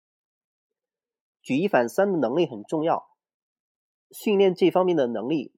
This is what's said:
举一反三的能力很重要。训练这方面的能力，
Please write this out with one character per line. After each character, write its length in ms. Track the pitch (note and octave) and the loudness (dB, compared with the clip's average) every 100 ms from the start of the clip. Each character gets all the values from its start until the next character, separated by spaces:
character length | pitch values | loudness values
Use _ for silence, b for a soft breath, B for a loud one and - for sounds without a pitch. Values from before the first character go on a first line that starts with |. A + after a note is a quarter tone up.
| _ _ _ _ _ _ _ _ _ _ _ _ _ _ | _ _ _ _ _ _ _ _ _ _ _ _ _ _
举 140 | - C3+ | -6 -4
一 100 | G3 | 0
反 220 | C3 A#2+ | 0 0
三 240 | - G3+ | 0 0
的 60 | F3 | 0
能 180 | A#2 C#3+ | -2 -2
力 100 | D#3+ | -2
很 160 | A2 | -4
重 220 | G#2 D#3+ | -8 -4
要。 240 | D#3+ C3 - _ _ _ _ _ _ _ _ _ _ | -2 -4 -6 _ _ _ _ _ _ _ _ _ _
训 280 | - - G3 | -8 -2 4
练 160 | G3 | 4
这 160 | F3 F3+ | 4 2
方 140 | F3+ | 4
面 100 | F#3 | 2
的 120 | E3 B2 | 2 0
能 220 | A2+ A#2 | -2 -4
力， 260 | D#3+ - | -4 -6